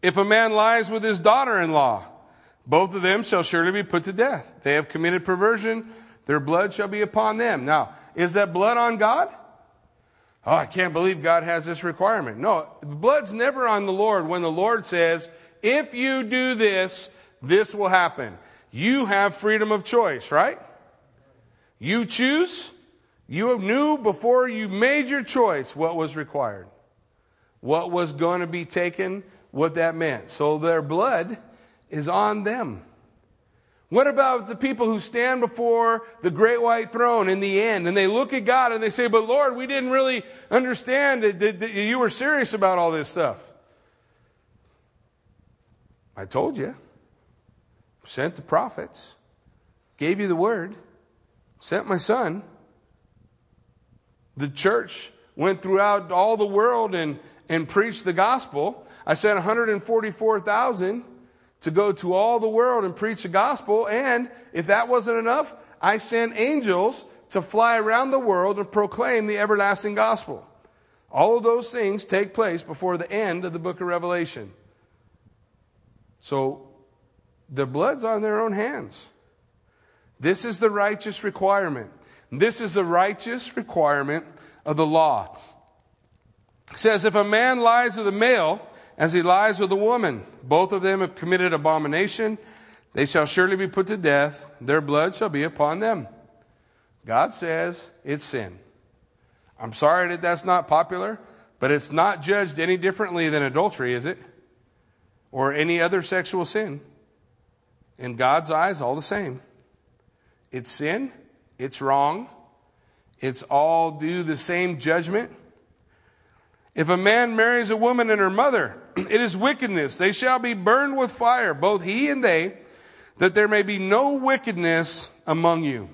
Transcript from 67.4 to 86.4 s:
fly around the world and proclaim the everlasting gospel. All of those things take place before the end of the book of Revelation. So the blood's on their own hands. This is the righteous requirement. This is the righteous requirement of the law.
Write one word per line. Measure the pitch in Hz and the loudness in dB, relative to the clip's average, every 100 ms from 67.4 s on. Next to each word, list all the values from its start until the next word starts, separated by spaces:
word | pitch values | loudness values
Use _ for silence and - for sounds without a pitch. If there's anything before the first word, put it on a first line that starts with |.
fly | - 214 233 233 | -2 2 4 4
around | 214 233 269 | 2 0 2
the | 269 | 0
world | 240 185 185 202 | 2 2 2 0
and | 202 | -2
proclaim | 214 202 208 247 240 214 | 0 0 -2 0 0 0
the | 208 | -2
everlasting | 208 208 202 196 214 208 | 0 2 2 0 -2 0
gospel. | 220 220 - 123 - _ _ _ _ _ _ | 2 0 -4 -14 -14 _ _ _ _ _ _
All | - 180 233 | 2 4 4
of | |
those | 226 233 240 | 2 0 -2
things | 247 208 202 - | -4 -2 -2 -2
take | 190 196 208 | -2 -2 -2
place | 214 170 | -2 -2
before | - 151 185 175 | -8 -6 -4 -4
the | 170 | -4
end | 202 208 175 | -4 -2 -4
of | 180 | -6
the | 170 | -6
book | 175 175 | -8 -6
of | 180 | -4
Revelation. | 175 175 175 165 - 101 92 _ _ _ _ _ _ _ _ _ _ _ _ _ _ _ _ | -4 -2 -4 -4 -8 -16 -20 _ _ _ _ _ _ _ _ _ _ _ _ _ _ _ _
So | - 139 135 - - _ _ _ _ _ _ _ _ | -6 -2 -2 -6 -18 _ _ _ _ _ _ _ _
the | 135 135 | -6 -4
blood's | 135 208 285 | -2 -2 -2
on | 226 214 | -4 -2
their | 214 214 | -2 -2
own | 226 | -2
hands. | 196 220 285 123 - - _ _ _ _ _ _ _ _ _ _ _ | -2 -4 -6 -12 -18 -20 _ _ _ _ _ _ _ _ _ _ _
This | 151 190 240 | -2 0 -2
is | 208 | 0
the | 220 | 0
righteous | 208 202 208 214 196 | 2 -2 -2 -8 -6
requirement. | 208 - 190 202 185 135 101 - _ - _ | -8 -2 0 2 0 -4 -10 -16 _ -20 _
This | 127 214 226 | 0 0 2
is | 220 | -2
the | 175 | -2
righteous | 175 175 190 214 226 247 - - | 2 2 2 -2 -8 -8 -8 -8
requirement | 226 175 151 143 139 156 156 - - _ - | -6 0 2 2 0 -4 -6 -20 -20 _ -6
of | 151 | 0
the | 156 | 2
law. | 160 156 120 95 - - - _ _ _ _ _ _ _ _ | 4 4 2 -4 -16 -20 -20 _ _ _ _ _ _ _ _